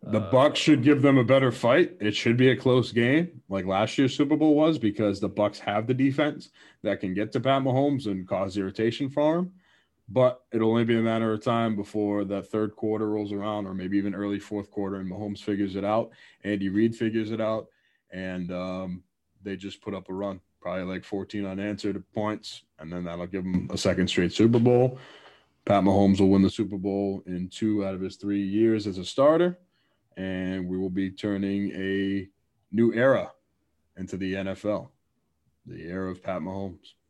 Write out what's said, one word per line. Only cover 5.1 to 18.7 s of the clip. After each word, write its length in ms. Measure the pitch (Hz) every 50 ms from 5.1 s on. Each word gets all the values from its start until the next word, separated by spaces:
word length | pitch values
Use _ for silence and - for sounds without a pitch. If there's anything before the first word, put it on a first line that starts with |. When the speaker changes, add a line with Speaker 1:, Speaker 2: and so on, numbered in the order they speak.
| 98 92
Speaker 1:
the 100 | 104 98
Bucs 280 | 95 - 104 104 - -
have 280 | - - 101 107 113
the 80 | 113 131
defense 540 | 127 135 139 135 139 151 151 147 - - - _ _ - - _ _ -
that 160 | 110 101 98
can 160 | - 95 92
get 160 | 95 104 110 -
to 80 | 135
Pat 220 | 117 131 135 135 135
Mahomes 440 | 135 127 131 139 147 143 127 -
and 200 | 107 101 95 92
cause 300 | 90 101 92 95 95 92
irritation 520 | 101 98 95 92 - 110 113 117 - 143 135
for 280 | 139 151 147 151 160 170
him. 140 | 180 180 - _ _ _ _ _ _ _ _ _ _ -
But 340 | 98 127 127 127 123 - _ _
it'll 200 | - 117 107 113
only 140 | 113 117 117
be 140 | 113 117 113
a 20 |
matter 320 | 113 113 113 113 113 113 110
of 100 | 107 -
time 340 | 131 117 117 117 113 110
before 480 | 101 101 - - 107 104 101 104 104 104
that 240 | 95 101 98 95 98
third 240 | - 110 107 104 98
quarter 320 | - - 110 107 107 110 107
rolls 240 | 107 107 104 101 104
around, 340 | 101 101 107 107 104 104
or 60 | 95 95
maybe 240 | 95 90 92 98
even 180 | 101 98 101 98
early 260 | 92 101 101 101 98
fourth 300 | 98 - 107 104 98 -
quarter, 260 | _ - 101 98 98
and 140 | 98 95 92
Mahomes 280 | 90 98 107 104 101 -
figures 380 | - - 104 98 104 98 92
it 80 | 98 95
out. 260 | 101 107 113 117 117 - _ - - _ _ _
Andy 240 | 98 104 101 95 98
Reid 260 | 95 101 113 117 113
figures 360 | - 120 110 107 113 110 104
it 100 | 113 110
out, 280 | 110 110 110 110 - _ _ _ _ _ _ _ _ _
and, 420 | - 92 92 92 92 90 90 87 90
um, 520 | 90 90 92